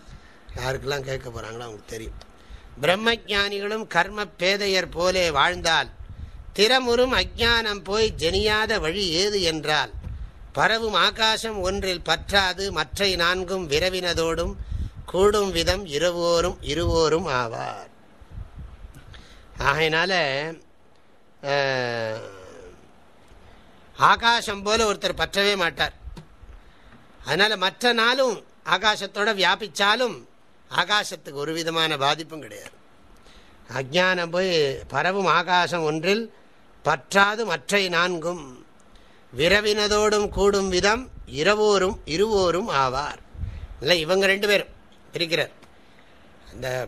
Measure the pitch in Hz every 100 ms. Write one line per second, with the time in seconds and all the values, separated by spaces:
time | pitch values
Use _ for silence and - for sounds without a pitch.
0 | - - - - - - 127 135 127 143
1 | 135 135 131 113 107 117 120 104 - 113
2 | 113 - - - - - - - 143 190
3 | 226 226 - 202 202 202 202 220 208 170
4 | 180 208 202 - 180 202 202 190 170 139
5 | 180 185 175 139 160 180 165 160 127 -
6 | - - - - - - 214 262 247 240
7 | 254 214 185 - 233 233 220 202 165 208
8 | 220 143 160 190 214 214 214 208 156 190
9 | 190 160 202 202 170 156 147 151 127 -
10 | - - - - - - 175 220 226 185
11 | 196 208 220 214 226 214 185 202 190 175
12 | 160 165 - 196 185 175 196 170 156 -
13 | 202 175 170 180 180 190 165 147 180 185
14 | 180 165 165 165 180 202 - - - -
15 | - 175 202 208 196 170 165 185 185 143
16 | 175 175 170 170 180 - 135 151 170 165
17 | 156 160 180 127 117 123 - 107 - -
18 | - - - - - - - - - -
19 | - - - - - - 127 143 160 160
20 | 180 185 147 135 156 165 - - - -
21 | _ - - - 143 143 135 131 123 117
22 | 113 110 104 98 92 - 90 87 - -
23 | - - - - - - - - - -
24 | 147 202 233 233 220 202 202 220 220 185
25 | 190 170 160 196 202 202 165 139 151 -
26 | - - - - - - - - - -
27 | - - - 156 214 208 185 - 240 233
28 | 226 262 262 196 - - - 185 214 214
29 | 196 202 208 202 175 190 208 147 202 226
30 | 247 139 113 - - - - 135 180 208
31 | 196 170 - 139 147 160 165 165 160 147
32 | 135 156 156 156 - 107 - - - -
33 | - - - - - - - 123 131 165
34 | 185 180 170 175 190 170 143 135 - 135
35 | 165 196 180 165 180 180 170 170 156 160
36 | 170 208 226 - - - - - - 160
37 | - 196 202 214 214 160 - 202 185 170
38 | 180 175 160 180 139 123 - - - -
39 | - - - 120 165 208 214 214 208 208
40 | 214 208 202 185 202 202 196 180 196 233
41 | 254 - - 131 170 208 214 196 185 -
42 | - 160 220 202 180 170 233 143 131 131
43 | 143 - - - - - - - 151 175
44 | 156 190 196 196 202 196 - - - -
45 | - 151 165 160 127 - - - - -
46 | - - - - - 113 127 127